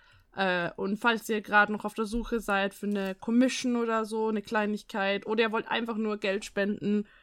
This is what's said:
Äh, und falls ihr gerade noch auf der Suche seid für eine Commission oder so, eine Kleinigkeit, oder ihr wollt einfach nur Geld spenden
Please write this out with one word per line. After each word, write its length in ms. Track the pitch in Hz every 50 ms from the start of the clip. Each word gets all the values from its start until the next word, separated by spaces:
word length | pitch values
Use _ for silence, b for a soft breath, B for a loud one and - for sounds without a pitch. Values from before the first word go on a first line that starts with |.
| b b b b b _ -
Äh, 340 | 190 196 185 180 175 170 - -
und 220 | - 190 196 208 208
falls 300 | - 233 226 220 - -
ihr 100 | 226 208
gerade 320 | 196 - 202 208 208 202
noch 140 | 214 208 -
auf 80 | 208 -
der 100 | - 220
Suche 340 | 202 214 240 220 - 233 233
seid 360 | - - 202 196 196 202 -
für 120 | - 202
eine 280 | 202 202 196 190 190 190
Commission 600 | - - - 226 240 254 254 254 - - 254 240
oder 280 | 240 233 226 226 226 220
so, 240 | 208 220 220 220 220
eine 140 | 214 208
Kleinigkeit, 840 | 202 - 233 214 208 208 214 208 - - - 214 196 196 202 196 -
oder 180 | - 214 220 233
ihr 80 | 220
wollt 140 | 214 226 - -
einfach 280 | - 226 233 233 226
nur 220 | 214 220 214 208 208
Geld 260 | - 196 190 202 -
spenden 640 | - - 202 196 196 208 - - 202 208 208 208 b b b